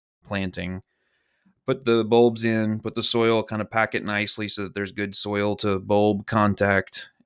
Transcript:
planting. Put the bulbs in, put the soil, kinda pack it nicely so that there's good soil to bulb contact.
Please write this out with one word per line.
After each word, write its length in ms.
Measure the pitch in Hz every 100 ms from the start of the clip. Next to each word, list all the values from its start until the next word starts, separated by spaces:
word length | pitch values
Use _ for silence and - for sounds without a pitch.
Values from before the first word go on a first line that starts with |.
| _ _
planting. 560 | - 101 92 90 90 95 - _ _ _ _ _ _ _ -
Put 180 | 135
the 200 | 117 117
bulbs 400 | 107 117 120 113
in, 360 | 117 110 107 107
put 140 | 113
the 80 | 117
soil, 400 | 107 120 113 113
kinda 220 | - 107
pack 300 | 101 113 107
it 100 | 113
nicely 440 | 101 104 104 - 104
so 140 | -
that 100 | 98
there's 180 | 101 98
good 220 | 104 101
soil 400 | 98 101 104 104 101
to 220 | 104 95
bulb 480 | 98 104 104 101 -
contact. 840 | 113 104 95 101 98 - - - _